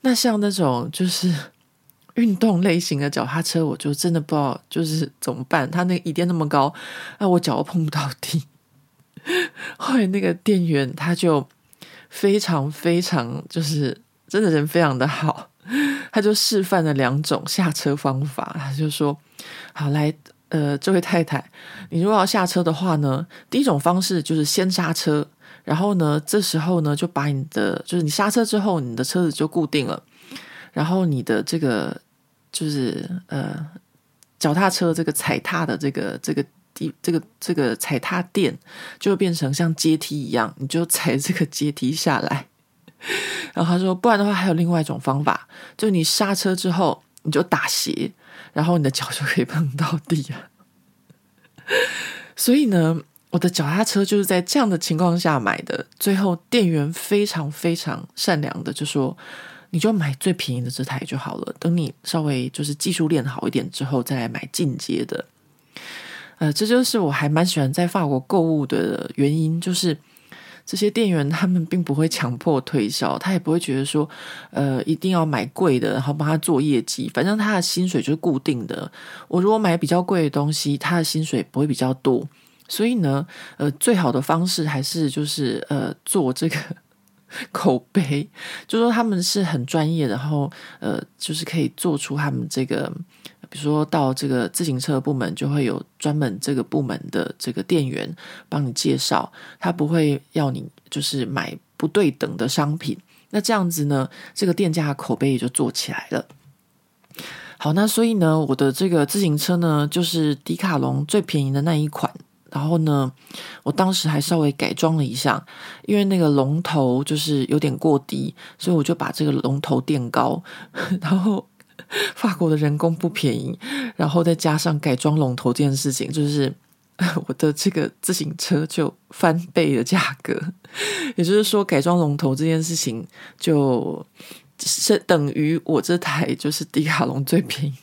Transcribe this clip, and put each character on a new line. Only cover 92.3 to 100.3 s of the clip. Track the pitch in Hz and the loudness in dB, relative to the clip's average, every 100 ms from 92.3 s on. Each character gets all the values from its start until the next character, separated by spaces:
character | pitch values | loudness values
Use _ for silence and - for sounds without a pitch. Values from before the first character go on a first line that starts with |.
| 127 120 | -2 -4
这 | - 131 | -4 -2
个， | - - - 175 _ - _ - | -2 -4 -8 -14 _ -20 _ -18
比 | 143 | -6
如 | |
说 | 147 151 151 | 0 0 2
到 | 165 135 | 2 2
这 | 131 143 | 0 0
个 | 127 107 | 0 0
自 | 170 170 | -2 -2
行 | 131 | -2
车 | 135 135 | -2 -2
部 | 135 | 0
门， | 135 92 | -2 -2
就 | 85 139 | -2 -2
会 | 147 | 0
有 | 123 95 - _ | 0 -2 -8 _
专 | 151 | -2
门 | 151 139 95 | 0 0 -2
这 | - | -2
个 | 131 | -2
部 | - 151 | 0 -2
门 | 131 - 92 | -2 -6 -4
的 | - - - | -4 -4 -6
这 | - | -6
个 | 165 | -6
店 | - 175 135 | 0 0 0
员 | 123 - 165 - - - | -4 -8 -12 -16 -20 -6
帮 | 156 135 | -4 -2
你 | |
介 | 123 - 131 | -2 0 0
绍， | - 135 - - - - | 0 0 -2 -12 -20 -6
他 | 180 | -4
不 | 170 151 | -2 0
会 | 165 151 139 _ | 2 2 0 _